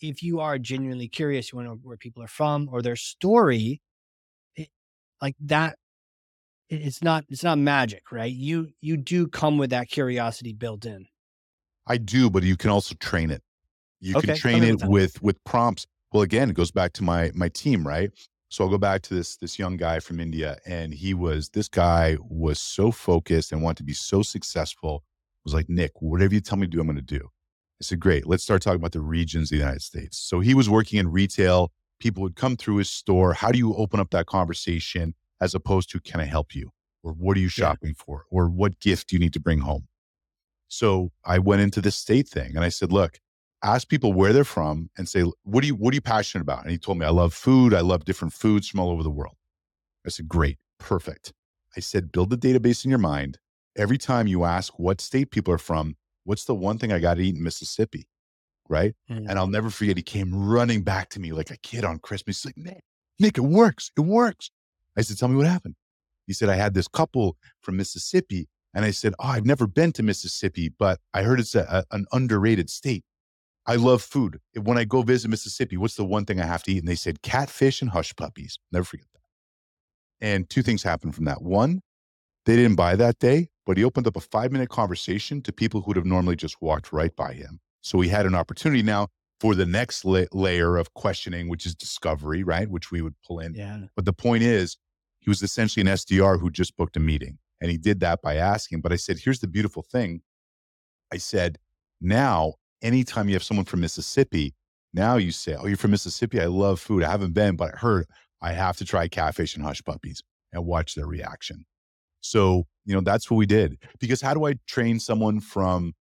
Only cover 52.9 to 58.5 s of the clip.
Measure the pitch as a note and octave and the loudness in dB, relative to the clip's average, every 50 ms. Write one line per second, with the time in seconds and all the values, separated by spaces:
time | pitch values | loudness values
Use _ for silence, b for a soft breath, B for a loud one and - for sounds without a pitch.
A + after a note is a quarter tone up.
52.9 | C3+ B2 G2 D#2+ D2 C#2+ C#2 C#2 C#2 - _ _ _ _ _ _ _ - G#2 G#2 | 2 2 2 0 0 -2 -4 -6 -10 -14 _ _ _ _ _ _ _ -2 0 0
53.9 | B2+ C3+ - - C3 A#2+ A2+ G#2 F#2 F2+ F2 E2+ E2+ F2+ F#2 - - - E2+ F2+ | 0 0 0 0 0 2 2 2 2 2 2 0 0 -2 -4 -6 -8 -4 -2 -2
54.9 | F#2+ - - - - C3 B2+ - - A2 F#2+ - F2 E2 - - E2 D#2+ D#2 D#2 | -2 -2 -4 -2 -2 -2 -2 0 -2 -2 0 0 0 0 0 -2 -4 -2 -2 -4
55.9 | D2+ - _ _ _ _ _ F#2 G#2 - - - B2+ G2 F2+ G2 A2 G#2+ B2+ A2 | -8 -10 _ _ _ _ _ -6 -6 -4 -2 -4 -2 -2 0 -2 -2 -2 -2 0
56.9 | G#2 F2 E2 F2 F2 F2 F#2 F#2 F#2 D2+ E2 E2+ - - - - - - A2 - | 0 2 2 2 2 2 2 0 0 -2 -4 -6 -6 -8 -10 -8 -4 -2 -2 -2
57.9 | - D2+ - _ _ _ _ _ _ _ _ _ | -4 -10 -16 _ _ _ _ _ _ _ _ _